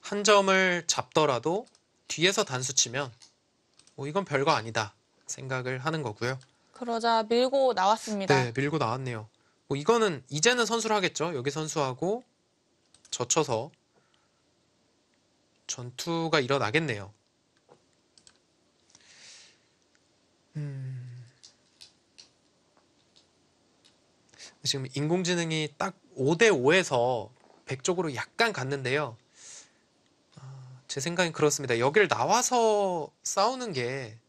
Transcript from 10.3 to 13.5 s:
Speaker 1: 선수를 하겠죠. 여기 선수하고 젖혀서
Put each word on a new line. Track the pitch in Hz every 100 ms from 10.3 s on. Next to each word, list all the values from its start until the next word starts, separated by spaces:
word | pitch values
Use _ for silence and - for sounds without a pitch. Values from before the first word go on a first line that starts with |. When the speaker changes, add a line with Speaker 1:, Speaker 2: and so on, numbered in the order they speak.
| 143 190 247 214
Speaker 1:
선수를 | 226 220 214
하겠죠. | 180 - 160
여기 | 165 143
선수하고 | 139 156 160 135 127 170 226 - _ _ _ _ _ _ _ _
젖혀서 | - 123 - 151